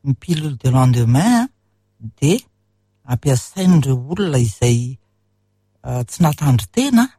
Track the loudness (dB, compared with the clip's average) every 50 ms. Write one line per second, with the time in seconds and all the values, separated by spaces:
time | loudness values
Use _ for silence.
0 | -4 -4 -6 _ -4 -6 -6 -6 -6 -8 -10 -4 -2 0 2 2 2 2 2 2
1 | 2 2 2 2 2 2 2 2 0 -4 _ _ _ _ _ _ _ _ _ _
2 | -18 -18 _ _ 0 0 0 0 -4 _ _ _ _ _ _ _ _ _ _ _
3 | _ -6 -6 -2 0 0 -2 -2 -4 -8 -8 0 2 4 4 4 2 0 -2 -2
4 | -4 -8 -6 -4 -4 -2 0 0 0 0 -2 -2 0 0 0 0 -2 -6 -12 -14
5 | _ _ _ _ _ _ _ _ _ _ _ _ _ _ _ _ -12 -8 -8 -8
6 | -8 -8 -2 -2 0 0 0 -2 0 0 0 0 -2 -4 _ -2 -2 2 2 2
7 | 2 0 _